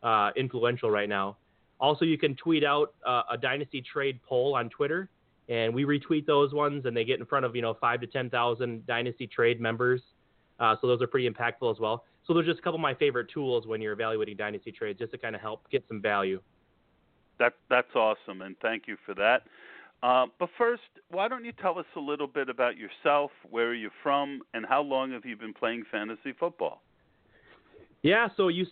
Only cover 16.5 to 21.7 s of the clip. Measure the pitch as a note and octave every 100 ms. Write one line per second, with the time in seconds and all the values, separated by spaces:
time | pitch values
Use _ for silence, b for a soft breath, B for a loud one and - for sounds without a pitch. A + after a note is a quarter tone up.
16.5 | _ _ _ _ _ _ _ _ - A#2+
17.5 | - - B2 A#2+ B2+ A2 G#2+ - F#2+ F#2+
18.5 | F#2 A2+ A2+ - G2+ - F#2+ G#2 B2 -
19.5 | B B B B B B2 B2+ B2+ - F3
20.5 | - A#3 A#3+ - _ _ F3 G#3+ A#3 A#3
21.5 | A3+ F#3+